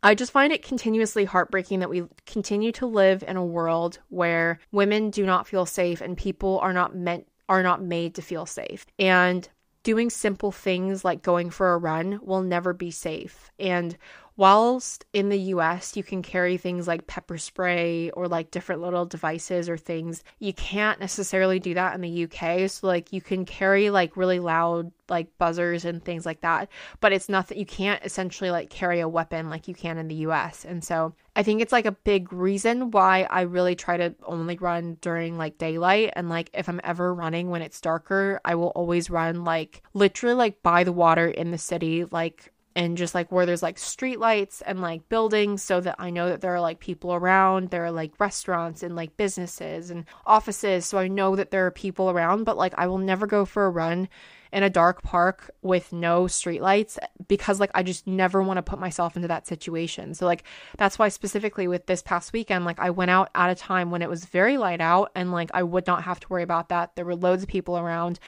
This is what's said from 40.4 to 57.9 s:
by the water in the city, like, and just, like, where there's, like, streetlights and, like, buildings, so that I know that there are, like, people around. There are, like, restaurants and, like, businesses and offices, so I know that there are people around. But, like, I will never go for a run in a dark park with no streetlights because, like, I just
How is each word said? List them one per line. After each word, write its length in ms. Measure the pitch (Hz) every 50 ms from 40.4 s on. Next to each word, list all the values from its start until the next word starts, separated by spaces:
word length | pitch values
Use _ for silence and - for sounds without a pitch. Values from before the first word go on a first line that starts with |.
| 240 214 202 -
by 220 | - 175 170 175 180
the 80 | 180
water 360 | 175 175 170 165 165 165 170 170
in 220 | - - 165 170
the 80 | 170 160
city, 480 | - - 175 165 165 160 160 170 175 -
like, 420 | 185 165 165 165 - _ - - _ _ _ _ _
and 200 | 175 175 170 170
just, 200 | 175 175 170 -
like, 160 | 180 170 -
where 140 | 185 180 180
there's, 180 | 175 175 170 180
like, 120 | 165 180
streetlights 880 | - - - - - 262 262 254 214 226 226 220 208 196 - - - -
and, 160 | - 185 185
like, 280 | 180 170 165 165 - _
buildings, 520 | 226 226 220 214 214 214 208 202 202 196
so 200 | - - 190 180
that 160 | 180 180 - -
I 120 | 180 175
know 180 | 175 175 175 180
that 120 | 175 -
there 140 | - 185 175
are, 60 | 175
like, 180 | 175 165 170 -
people 340 | - - 175 - - 180
around. 580 | 180 175 180 180 190 190 190 190 190 190 185 180
There 140 | 185 170 170
are, 60 | 170
like, 220 | 165 165 160 156 - _
restaurants 640 | 208 196 - - - - 180 170 170 165 156 - 185
and, 100 | 175 175
like, 220 | 170 165 160 -
businesses 760 | - 214 196 - 190 175 170 - - 165 156 160 165 170 180
and 140 | 175 170 160 - - - -
offices, 600 | - 214 220 - 226 196 - - 202 190 180 170
so 100 | - 208
I 120 | 196 185 185
know 260 | 190 196 190 190 190
that 160 | 196 190 -
there 160 | - 190 185
are 60 | 180
people 380 | 180 - - 190 185 - 190 185
around. 340 | 175 175 165 170 190 214 226
But, 120 | 220 220
like, 180 | - 185 185 - -
I 80 | 175
will 120 | 180 185 190
never 280 | 190 190 185 185 208
go 180 | 202 214 208 196
for 220 | 180 - 208 202
a 40 | 190
run 380 | 175 170 165 165 170 180 185 - - - - - - - _ _
in 120 | - 196 196
a 60 | 196
dark 340 | 190 180 170 175 180 - -
park 440 | - - 175 175 185 190 - - - - _
with 300 | - 185 185 175 175 -
no 320 | 180 170 170 170 170 175 180
streetlights 720 | 175 - - - 180 170 - - 190 196 208 214 - - - - - - - 185 -
because, 320 | 196 202 - - 196 196
like, 100 | 202 196
I 120 | - - 185
just 240 | 185